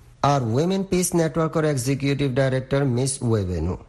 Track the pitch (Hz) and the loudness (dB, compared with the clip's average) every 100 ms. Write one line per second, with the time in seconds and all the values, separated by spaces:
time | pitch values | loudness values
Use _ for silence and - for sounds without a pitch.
0 | - - 139 143 117 117 170 190 190 185 | -20 -2 2 2 2 0 0 0 0 0
1 | 175 170 160 156 160 160 156 139 120 139 | 0 2 0 0 -2 0 0 0 0 -2
2 | 139 139 143 127 135 131 120 139 139 120 | 0 0 0 0 0 0 -2 0 0 0
3 | 135 - 120 110 90 87 80 - | -2 -2 0 0 0 -2 -2 -4